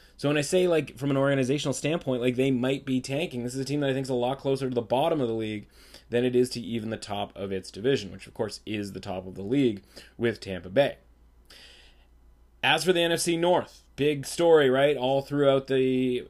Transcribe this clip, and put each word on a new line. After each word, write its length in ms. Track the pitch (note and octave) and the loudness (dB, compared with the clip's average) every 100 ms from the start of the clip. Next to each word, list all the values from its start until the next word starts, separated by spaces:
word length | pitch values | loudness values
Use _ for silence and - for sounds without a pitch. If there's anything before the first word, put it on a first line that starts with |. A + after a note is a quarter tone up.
| - - | -20 -6
So 120 | C#3 | -2
when 80 | D3 | 0
I 40 | |
say, 260 | C#3+ F#3 F3+ | 0 2 2
like, 300 | D#3+ C#3 A#2 | 2 -2 -4
from 100 | C#3+ | -2
an 80 | C#3 | 2
organizational 560 | C#3 C#3 B2+ D3 C#3+ | 2 2 0 0 -2
standpoint, 480 | B2+ D3 E3+ C#3 B2+ | -4 -2 -4 -2 -2
like, 140 | B2 B2 | 0 0
they 160 | C3+ | 2
might 340 | B2+ B2+ C#3 - | 2 0 -2 -4
be 160 | C3 | -4
tanking, 420 | B2 C#3 F3 B2 | -4 -6 -6 -6
this 120 | A#2+ C3 | -8 -6
is 40 | |
a 60 | C3+ | -6
team 140 | D3 | -2
that 100 | C#3 | -2
I 40 | |
think 120 | C3+ C3 | -2 -2
is 40 | |
a 40 | |
lot 240 | B2+ A#2+ C#3 | -2 -2 -2
closer 320 | C#3 C3+ C3 | -2 -2 -2
to 60 | B2 | -4
the 60 | |
bottom 380 | A2 B2 D#3+ D#3+ | 0 0 2 0
of 80 | A#2+ | 0
the 60 | |
league 340 | A2+ A2 G#2+ G2+ - - - - | -2 -4 -6 -10 -20 -20 -20 -4
than 120 | A#2+ | 0
it 120 | B2+ B2 | 2 4
is 140 | B2 | 2
to 80 | B2 | 0
even 320 | G2+ A#2 A2 | -6 -6 -6
the 60 | G#2+ | -8
top 380 | - G2+ G2+ - | -6 -6 -6 -6
of 160 | G2 | -6
its 200 | F#2+ F#2 | -6 -8
division, 400 | F#2+ A#2 C3+ G2 | -6 -2 -2 -2
which, 160 | F#2+ - | -14 -12
of 60 | - | -6
course, 240 | A2 - - | -6 -8 -8
is 280 | G#2+ G2+ | -8 -8
the 60 | F#2+ | -10
top 260 | G2 F#2 F#2 | -10 -10 -10
of 80 | F#2 | -10
the 60 | |
league 400 | G2 C#3 B2+ G2 - - - - | -2 2 2 0 -10 -20 -18 -4
with 220 | A#2 G#2 | -4 -4
Tampa 300 | - F#2 F2+ | -8 -10 -4
Bay. 280 | G2 C#3 - _ _ _ _ - - - - - _ _ _ - - _ _ | 0 0 -2 _ _ _ _ -20 -20 -20 -20 -20 _ _ _ -20 -20 _ _
As 200 | B2+ D#3 | 0 2
for 100 | D3+ | 2
the 80 | F3 | 2
N 100 | E3+ | 2
F 80 | E3+ | 0
C 140 | F3 E3 | 0 2
North, 480 | E3+ F3 G#2 - _ - | 2 2 0 -10 _ -2
big 240 | C#3+ C#3+ C3 | 0 0 -4
story, 420 | - E3+ D#3+ C#3 | 2 6 8 8
right? 300 | C3 C#3+ C#3 | 6 4 2
All 240 | B2+ C#3 | 0 0
throughout 460 | C3+ C#3+ C#3 C#3 C3+ | 0 2 4 4 2
the 600 | C3 C3 B2+ B2+ B2 - | 0 2 2 0 -2 -6